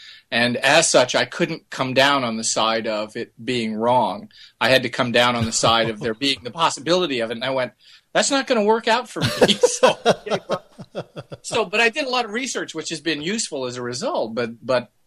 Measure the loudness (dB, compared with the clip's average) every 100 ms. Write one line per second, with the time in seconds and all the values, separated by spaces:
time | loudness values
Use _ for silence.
0 | -20 -20 _ 0 0 2 4 4 6 4
1 | 4 2 -2 -2 -4 -4 _ -6 0 4
2 | 4 4 0 -2 -2 0 0 0 -2 -4
3 | -6 -8 -12 -10 -4 -2 -2 -2 2 2
4 | 0 -4 -12 -20 -20 _ 2 4 2 -2
5 | 2 4 4 2 -2 0 2 4 0 -2
6 | -6 -2 -2 -4 -8 -2 0 0 0 0
7 | 0 -2 -4 -4 -4 -2 -4 -10 -20 -20
8 | _ -2 0 0 0 2 2 2 2 0
9 | -2 -4 -4 2 2 4 2 4 2 4
10 | 2 0 -2 -6 -4 -6 -6 -20 -14 -14
11 | -12 -16 -16 -16 -6 -4 0 2 2 0
12 | -2 -2 -2 -6 -6 -6 -8 -8 -8 -6
13 | -4 -4 -4 -4 -6 -6 -6 -6 -8 -6
14 | -4 -2 -4 -4 -6 -6 -2 -2 -2 _